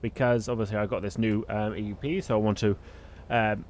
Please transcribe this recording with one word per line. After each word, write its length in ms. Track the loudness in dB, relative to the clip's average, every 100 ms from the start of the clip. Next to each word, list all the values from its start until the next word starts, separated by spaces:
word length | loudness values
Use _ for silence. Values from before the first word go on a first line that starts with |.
because 480 | -6 0 2 2 2
obviously 260 | -2 0 0
I 100 | 0
got 160 | 0
this 160 | -2 0
new, 280 | 2 2 0
um, 260 | -2 -2 -2
E 40 |
U 140 | -4 -4
P, 240 | -4 -2
so 160 | 0 2
I 40 |
want 180 | 2 2
to, 180 | 2 0 -4 -18 -18 -18 -2
uh, 260 | 2 2 0